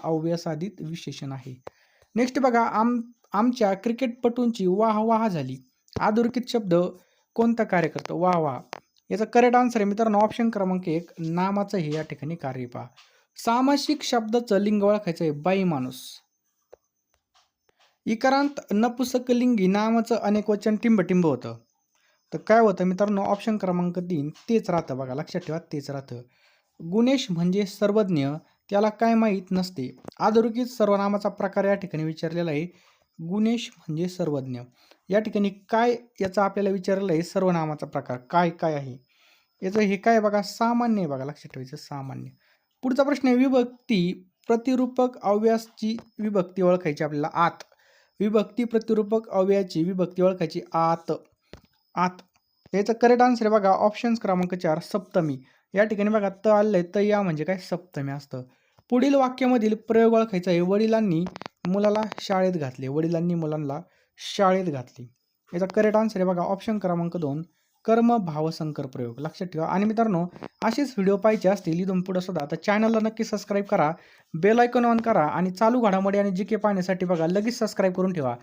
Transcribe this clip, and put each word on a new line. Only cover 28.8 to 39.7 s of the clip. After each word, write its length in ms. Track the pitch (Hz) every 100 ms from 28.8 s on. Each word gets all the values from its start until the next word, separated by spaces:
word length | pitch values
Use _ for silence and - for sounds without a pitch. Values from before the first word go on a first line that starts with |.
| 214
काय 240 | 214 226
माहीत 300 | 226 220 196 185
नसते. 440 | 185 185 - 127 - - -
अधोरेखित 460 | 196 226 233 226 247
सर्वनामाचा 640 | - 208 202 202 202 208
प्रकार 360 | 190 196 196 196
या 100 | 196
ठिकाणी 280 | 185 151
विचारलेला 480 | 156 156 165 170 170
आहे, 440 | 147 175 - _ _ _ -
गुणेश 500 | 165 202 220 233 233 -
म्हणजे 300 | - 156 175
सर्वज्ञ. 520 | 180 170 147 131 123 123 _ _ _ -
या 100 | 196
ठिकाणी 300 | 220 208 202
काय 460 | 196 - 220 247 233 - -
याचा 220 | 190 185
आपल्याला 260 | 196 196 196
विचारलेलं 440 | 196 185 196 196
आहे 100 | 160
सर्वनामाचा 640 | 170 196 185 175 156 151 -
प्रकार, 320 | 143 135 127
काय 320 | - 175 175
काय 240 | 175 165
आहे? 240 | 151 135 127 _ _ _ _ _ -
याचं 160 | 190